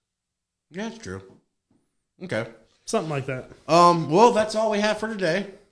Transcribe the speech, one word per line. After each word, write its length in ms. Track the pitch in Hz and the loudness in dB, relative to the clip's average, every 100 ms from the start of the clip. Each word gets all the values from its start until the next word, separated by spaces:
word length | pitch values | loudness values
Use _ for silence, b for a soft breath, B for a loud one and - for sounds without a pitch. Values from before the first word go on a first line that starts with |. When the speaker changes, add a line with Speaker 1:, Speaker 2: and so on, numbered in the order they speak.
| _ _ _ _ _ _ _ | _ _ _ _ _ _ _
Speaker 1:
Yeah, 180 | 175 220 | -12 -12
that's 80 | 226 | -12
true. 200 | - 95 95 - _ _ _ _ _ _ _ _ | -14 -14 -16 -20 _ _ _ _ _ _ _ _
Okay. 220 | 175 110 117 - _ _ - | -8 -6 -8 -12 _ _ -6
Speaker 2:
Something 240 | 220 160 | -4 -4
like 160 | 143 131 | -6 -6
that. 220 | 127 - - - | -8 -12 -16 0
Speaker 1:
Um, 440 | 165 175 170 139 | 6 6 6 2
well, 200 | 165 233 | 4 4
that's 200 | 214 214 | 4 0
all 160 | 214 220 | -2 -2
we 80 | 208 | 0
have 180 | 214 214 | 0 -2
for 80 | 220 | -6
today. 400 | 214 180 180 196 - _ | -4 -2 -2 -4 -12 _